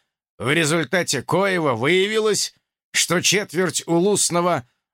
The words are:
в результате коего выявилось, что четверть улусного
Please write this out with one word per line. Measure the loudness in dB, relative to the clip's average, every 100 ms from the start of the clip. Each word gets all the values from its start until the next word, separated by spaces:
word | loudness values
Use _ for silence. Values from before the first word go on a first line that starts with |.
| _ _ _ -6
в | -2
результате | 0 2 0 0 -2 -2 -4
коего | -2 0 0 0 0
выявилось, | 0 2 2 2 0 0 0 -4 _ _ _ _
что | -2 0 0
четверть | 2 0 -2 -2 -2 -2 0
улусного | 2 2 2 0 0 0 -2 -6 _ _